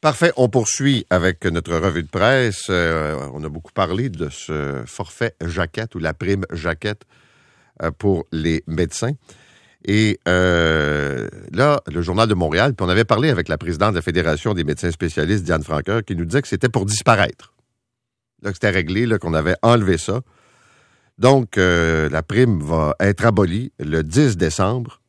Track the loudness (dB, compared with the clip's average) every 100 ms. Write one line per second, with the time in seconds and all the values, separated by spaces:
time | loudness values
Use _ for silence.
0 | 0 2 2 4 2 4 0 0 0 0
1 | 2 2 2 0 -2 -2 -2 0 0 -2
2 | -4 0 2 4 0 -4 -2 0 0 0
3 | -2 -6 -8 -10 -10 -10 -12 -4 -2 -2
4 | -4 -6 -8 -8 -8 -6 -4 -6 -10 -12
5 | -12 -4 -6 -4 -6 -4 -4 -4 -8 -6
6 | -6 -4 -2 -2 -4 -6 -6 -4 -6 -8
7 | _ _ _ _ _ _ _ _ -8 -2
8 | 0 0 -2 -4 0 -2 -2 -4 -2 -2
9 | -6 -6 _ -20 _ _ _ _ -2 2
10 | 2 0 0 2 4 4 2 2 0 -2
11 | -2 -4 -8 -10 -10 0 2 2 -2 -6
12 | -2 0 2 2 2 2 0 0 0 2
13 | 2 2 2 0 0 -4 -4 0 0 0
14 | -2 0 0 -2 -2 -2 -2 -2 -4 -4
15 | -4 -2 0 0 0 -2 0 -4 -2 -4
16 | -4 -6 -2 -2 -2 -2 0 0 -2 0
17 | 4 4 2 -2 -20 _ _ _ _ _
18 | _ _ _ _ -10 -2 0 0 -2 -2
19 | 0 -2 0 0 0 2 4 4 4 0
20 | 0 -6 -6 _ _ _ _ _ _ _
21 | _ _ 4 6 2 2 4 4 2 2
22 | 0 -2 -2 2 2 2 0 0 0 0
23 | 0 2 2 4 2 0 -6 _ -4 -2
24 | 0 2 2 2 -2 0 -2 -2 -6 -14